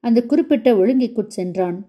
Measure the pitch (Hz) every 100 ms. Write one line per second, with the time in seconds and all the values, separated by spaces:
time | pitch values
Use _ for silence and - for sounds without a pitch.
0 | 240 233 240 302 - 285 254 220 190 262
1 | 226 233 208 - 180 180 180 175